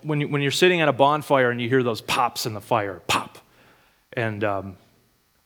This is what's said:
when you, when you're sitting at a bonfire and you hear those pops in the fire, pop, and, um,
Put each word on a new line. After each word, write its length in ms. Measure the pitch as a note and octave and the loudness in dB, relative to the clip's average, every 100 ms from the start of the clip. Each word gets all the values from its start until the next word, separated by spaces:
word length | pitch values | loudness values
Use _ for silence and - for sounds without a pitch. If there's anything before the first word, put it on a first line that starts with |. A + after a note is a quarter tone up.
when 180 | D3+ D3 | -6 -4
you, 80 | C#3+ | -2
when 120 | D3 | -2
you're 80 | C#3 | -2
sitting 320 | - F#3 F3 | 2 4 4
at 60 | D3+ | 2
a 60 | |
bonfire 580 | B2 C#3 D3+ C#3+ C3+ B2 | 4 4 2 2 2 2
and 100 | A#2+ | 0
you 80 | A#2 | 0
hear 140 | C3 | 0
those 180 | A#2+ G#2+ | 0 -4
pops 460 | - - A#2+ - B2 | -4 -2 -2 -2 -8
in 80 | G#2 | -8
the 60 | |
fire, 400 | - A#2 G2+ F2+ - | -2 -2 -2 -6 -4
pop, 320 | - - - _ _ _ _ _ _ _ | -4 -6 -16 _ _ _ _ _ _ _
and, 300 | - A2+ G#2 | -6 -4 -2
um, 340 | G#2+ G2 F#2+ F#2 _ _ _ _ _ _ | -2 -2 -6 -14 _ _ _ _ _ _